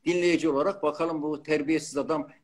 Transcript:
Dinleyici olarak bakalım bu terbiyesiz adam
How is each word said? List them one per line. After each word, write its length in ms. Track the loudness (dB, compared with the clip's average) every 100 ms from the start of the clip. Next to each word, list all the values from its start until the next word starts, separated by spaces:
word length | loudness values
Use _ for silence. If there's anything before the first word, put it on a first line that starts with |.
| -2
Dinleyici 440 | 2 4 2 2
olarak 340 | 2 0 0
bakalım 380 | -2 0 -2 -2
bu 220 | -4 -4
terbiyesiz 540 | 0 0 2 0 -2 -4
adam 320 | -2 -2 -4 -12